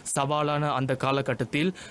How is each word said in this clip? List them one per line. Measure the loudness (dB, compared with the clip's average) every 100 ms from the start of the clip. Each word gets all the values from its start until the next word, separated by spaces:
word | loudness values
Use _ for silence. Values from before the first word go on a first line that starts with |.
| -4 -2
சவாலான | 0 2 2 2 0
அந்த | 0 0 0
காலகட்டத்தில் | 2 0 0 -2 0 0 0 -2 -14